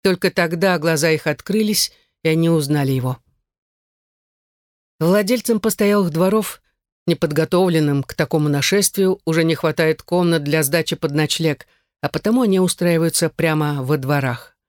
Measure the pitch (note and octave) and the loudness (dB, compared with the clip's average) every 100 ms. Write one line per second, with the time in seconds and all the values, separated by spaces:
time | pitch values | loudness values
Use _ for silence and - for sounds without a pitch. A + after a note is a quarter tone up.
0 | - - F#3 - E3+ E3+ F#3+ F3 E3 D#3+ | -2 -2 -2 -2 -2 0 -2 0 0 0
1 | E3 D#3 D#3+ D3 - G#3 G#3+ G#3+ - _ | 0 0 -2 -6 -4 -2 0 -2 -4 _
2 | _ _ D#3+ D#3+ E3 E3 C#3 D3 C3+ C3 | _ _ -2 0 2 0 0 0 0 -2
3 | B2+ B2 _ _ _ _ _ _ _ _ | -4 -8 _ _ _ _ _ _ _ _
4 | _ _ _ _ _ _ _ _ _ _ | _ _ _ _ _ _ _ _ _ _
5 | D#3+ G3+ G3+ B3 - A3 A3+ - G3+ G#3 | 2 2 2 -2 0 0 0 0 2 2
6 | F3+ D#3 F#3 A3 - - _ _ _ _ | 0 0 2 2 -2 -12 _ _ _ _
7 | - D#3+ E3 D3+ D#3 F3+ F#3 D#3+ D3 C#3+ | -4 0 0 0 0 2 2 2 2 0
8 | C3 - D3+ D#3+ D3+ C#3+ - G3+ G3 - | -4 -6 -2 0 0 0 0 0 0 0
9 | F#3 F#3 - D#3+ E3 D#3+ D#3+ D3+ D#3+ D#3 | 0 0 -2 0 0 0 -2 0 0 0
10 | - F3 F3 E3 C#3+ D#3+ D3 E3+ D#3+ D#3+ | -2 0 2 0 0 0 0 -2 -2 -4
11 | D#3+ D3 D3+ - D#3+ C#3 - _ _ _ | -2 0 -2 0 -2 -4 -10 _ _ _
12 | D3 - G#3 A#3+ A#3 F#3+ F#3 - F3 E3 | -6 -4 0 2 2 2 0 0 0 2
13 | E3 - D#3+ - E3 D#3 D3+ C#3+ C3 D3 | 0 0 -2 0 0 0 0 -2 -2 -2
14 | C3 D3 C3+ A#2 - _ | 0 0 0 -6 -12 _